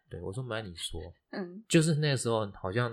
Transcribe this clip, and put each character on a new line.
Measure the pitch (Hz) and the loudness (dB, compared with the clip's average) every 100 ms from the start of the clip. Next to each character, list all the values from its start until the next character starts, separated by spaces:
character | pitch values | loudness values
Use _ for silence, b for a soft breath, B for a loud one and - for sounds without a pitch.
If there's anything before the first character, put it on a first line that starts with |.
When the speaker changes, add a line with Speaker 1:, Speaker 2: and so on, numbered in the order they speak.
| - | -14
Speaker 1:
对， | 90 | -10
我 | 92 | -6
说 | 107 | -6
：“没 | 123 | -4
关 | 110 | -6
系， | 101 | -6
你 | 82 | -10
说。” | - 82 85 - _ | -8 -8 -10 -14 _
Speaker 2:
嗯。 | - 175 185 - | -8 -8 -10 4
Speaker 1:
就 | 170 | 6
是 | 160 | 6
那 | 147 151 131 | 4 2 2
时 | 117 | 2
候 | 113 104 | 0 0
好 | - 95 | -4 -2
像， | 110 120 | 0 0